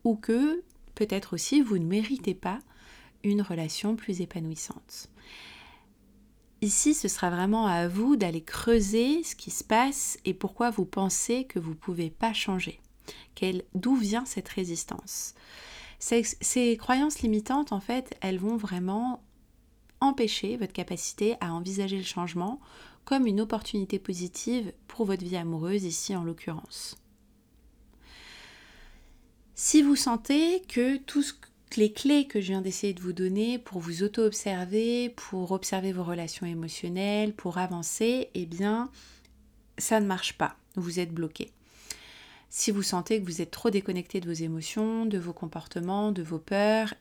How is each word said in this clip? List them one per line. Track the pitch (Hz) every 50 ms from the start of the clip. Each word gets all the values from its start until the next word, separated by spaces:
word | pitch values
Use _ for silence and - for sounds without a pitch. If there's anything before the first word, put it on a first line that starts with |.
| -
ou | 233 214
que | 214 - - 226 247 285 302 320 349 - - - - - - -
peut-être | - 214 214 190 196 - - 180
aussi | 160 - - 269 302
vous | 269 220 208
ne | 175 160
méritez | 165 196 214 220 220 277 254 - 196 185
pas | - - 180 196 269 - - - - - - - - - - _ - -
une | 202 202 208
relation | 196 - 170 165 160 156 - - - 208 226
plus | 214 - - 185 175
épanouissante. | 180 175 - 175 160 160 160 - - - - - - - - - - - - - - - - - - - - - - - - - _ - _ _ - - - - - _ _ _ _ _ _ -
Ici, | 214 208 - - - 294 302
ce | - -
sera | 190 - - 190 175
vraiment | 175 175 185 202 214 226 220
à | 196 175 170 175
vous | 175 180 202 226 269 294
d'aller | 226 196 170 165 165 -
creuser | - - - - 233 233 226 196 196 214 226 240 269 302 339 320
ce | - -
qui | - - -
se | - - -
passe | - 214 226 254 277 277 - - - - - -
et | 190 175
pourquoi | - - 196 - - 240 240
vous | 226 - 180
pensez | - - 196 196 185 - - - - 233 262 254
que | 262 - 185
vous | 165 160 160
pouvez | 156 - - 180 170 170 156
pas | - - 220 226 208
changer. | - - 202 190 185 180 - - - - _ _ _ - - - - - - -
Quelle, | - 185 190 185 180 - - -
d'où | 185 - 247 269
vient | 254 214 196 214 233 262
cette | - - 214 - -
résistance ? | - 190 185 175 165 - - - - - - - - - - - - - - - - - - - - - - - - -
Ces, | - - 233 233 220 - - -
ces | - - - 254 247 233 226
croyances | 226 - - 254 262 294 302 294 -
limitantes, | 254 220 214 214 214 - 254 294 294 -
en | 208 196
fait, | - - 240 254 254 - - -
elles | - 190 190 180
vont | 190 214 233
vraiment | 226 208 190 180 180 180 185 196 220 247 254 247 - - - _ - - _ _ _ _ _ _ _ _ _ _ -
empêcher | 262 277 269 269 226 208 - - - 202 240
votre | 240 202 - -
capacité | - 175 - 180 160 - - - - 208 220 233 -
à | 180 170 165
envisager | 170 175 190 190 202 196 190 196
le | 190 185
changement | - - 180 175 170 170 175 180 208 262 294 - - - - - - - - _
comme | - 269 269 254
une | 226 196 208
opportunité | 226 214 233 214 - - - 202 190 - 202
positive | 190 - - 185 175 180 175 - - - 226 247 247 214 175 - - -
pour | - - - 226
votre | 196 196 175 175
vie | 175 185
amoureuse, | 175 165 165 165 156 165 180 202 208 190
ici | 170 156 - - - 196
en | 180 170
l'occurrence. | 165 165 - - 175 160 160 - - - - - - - - _ _ _ _ _ _ _ _ _ _ _ _ _ - _ _ - _ - - - - - - - - - - - - - - - - - - - - - - - - - - _ _ _ _ _ - -
Si | - - - - 311
vous | 285 285 285
sentez | 262 - 262 233 226 - - 277 302 320 339 359 370 370
que | - - 240 247 262 277
tout | 269 269 - - 285 285
ce | - -
que | - - - _ _ _ - -
les | 220 214 214
clés | 214 - - 277 294 294 277
que | 277 - 208
je | 190
viens | 185 196 190
d'essayer | 185 190 185 - - 202 185
de | 180
vous | 185 180 175
donner | 180 185 185 190 208 220 233 247
pour | 240 247 - 190 175
vous | 165 170 170 170 196
auto-observer, | 208 214 233 220 214 208 - - 202 190 180 180 180 202 220 226 233 240 240 247 233 240
pour | - - - 190 185 180 175 190
observer | 190 190 - 196 190 185 196
vos | 185 180 175
relations | 175 175 170 170 160 - - 190
émotionnelles, | 170 170 165 165 160 - - - 175 175 185 196 202 208 208 214 214 208
pour | - - 175 170
avancer, | 180 185 185 180 170 165 - - - 220 233 247 254 247 - -
eh | 185 175
bien, | 165 170 175 202 208 214 226 247 269 - - - - - - _ - - - - - _ _ _ _ - -
ça | - - 226 214
ne | 208
marche | 196 185 180 - - -
pas, | - 160 - - _ _ _ -
vous | 190 170 175 165 180
êtes | 180 165 165
bloqué. | 170 160 156 - - - - - _ _ _ - - - - - - - - - - - - - - - _
Si | - - - 220
vous | 202 202
sentez | 190 - 190 180 170 - 226 220
que | 190
vous | 175 160 180 165
êtes | -
trop | - - - 233
déconnecté | 196 196 190 202 180 180 175 - - 190
de | 175
vos | 170 170
émotions, | 160 165 160 160 160 156 - - 214 214 220 226 226 226
de | 220 208 180
vos | 170 175 170
comportements, | - 175 156 - 165 - - - 175 175 180 196 202 208 214
de | 202 180 165
vos | 160 170 156
peurs, | 160 - 196 202 208 214 220 220 220 208 - -